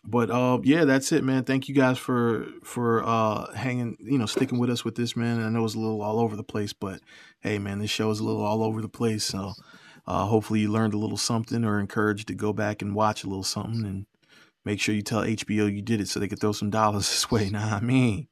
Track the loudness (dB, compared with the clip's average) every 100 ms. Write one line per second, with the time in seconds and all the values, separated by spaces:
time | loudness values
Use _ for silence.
0 | 0 0 2 2 4 4 4 6 6 4
1 | 4 2 2 0 2 -2 2 4 4 2
2 | 0 2 2 0 -4 -12 -10 -2 2 2
3 | 2 2 2 0 -4 -6 -4 -4 -6 -8
4 | -2 0 0 0 0 2 0 0 -4 -4
5 | -4 -2 -2 0 0 0 0 0 -2 -2
6 | -2 0 0 -2 -6 -6 -6 -6 -8 -10
7 | _ -20 -20 _ -4 -2 -4 -4 -4 0
8 | 0 0 -2 -2 0 0 0 -2 -6 -2
9 | 0 0 -2 -4 -8 -10 -18 -20 -20 -18
10 | -4 -2 2 2 2 0 2 2 2 0
11 | -2 -2 -2 -2 -2 -2 0 0 0 0
12 | 2 0 -6 -4 -4 -2 -4 -4 -4 0
13 | 0 0 -6 -4 -4 -4 -4 -4 -4 -6
14 | -10 _ _ -20 _ _ -4 -2 0 0
15 | 0 0 0 -2 0 2 2 0 -2 -2
16 | 0 -4 -4 -2 -2 0 -2 2 2 2
17 | 0 0 2 2 0 -2 -2 -2 2 4
18 | 4 0 -8